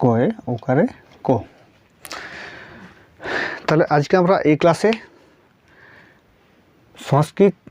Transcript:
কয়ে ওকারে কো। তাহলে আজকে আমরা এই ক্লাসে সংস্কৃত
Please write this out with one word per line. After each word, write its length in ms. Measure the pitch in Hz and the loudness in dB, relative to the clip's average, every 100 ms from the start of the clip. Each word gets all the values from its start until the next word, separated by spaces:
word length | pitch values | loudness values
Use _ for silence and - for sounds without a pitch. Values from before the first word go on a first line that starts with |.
কয়ে 240 | 123 113 147 226 - | 0 2 0 -4 -8
ওকারে 320 | 117 - 131 240 - _ - - | -8 -2 0 0 -4 _ -10 -4
কো। 100 | 110 - _ _ _ _ _ - - - - - - - - - - _ _ - - - - - | -4 -4 _ _ _ _ _ -18 -16 -16 -18 -18 -20 -20 -20 -20 -20 _ _ -10 -8 -8 -8 0
তাহলে 200 | 160 - 151 | 0 2 0
আজকে 180 | 143 185 | 2 2
আমরা 140 | 180 196 151 | 2 2 2
এই 60 | 151 | 2
ক্লাসে 300 | 175 139 202 226 - _ _ _ _ _ _ _ - - - _ _ _ _ _ _ _ _ - - | 2 2 0 -2 -8 _ _ _ _ _ _ _ -20 -20 -20 _ _ _ _ _ _ _ _ -20 -2
সংস্কৃত 440 | 139 151 - 196 - - | 0 0 2 2 2 -14